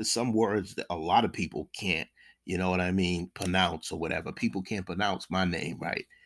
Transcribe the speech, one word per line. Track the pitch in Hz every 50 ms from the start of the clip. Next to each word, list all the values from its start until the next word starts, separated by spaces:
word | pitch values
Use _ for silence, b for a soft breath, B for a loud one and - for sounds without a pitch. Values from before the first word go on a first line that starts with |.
some | 107 - - 117 120 131
words | 110 110 113 101 104 104 95 98 -
that | - - -
a | 87
lot | 82 78 85 92 117 117
of | 92 -
people | - 87 80 - 76 76 - -
can't, | - 107 95 85 80 - - b b b b b b -
you | - 92 90
know | 92 92
what | 90 92
I | 90 90
mean, | 92 95 92 90 90 85 87 92 -
pronounce | - - 90 90 92 92 85 85 78 - -
or | 90 80
whatever. | 82 80 - 80 80 -
People | - - 120 113 - 98
can't | 92 - 110 101 92
pronounce | - 87 92 104 101 95 90 - -
my | 90 92 95
name | 87 85 - - 80 - -
right. | 78 82 - - - _ b b b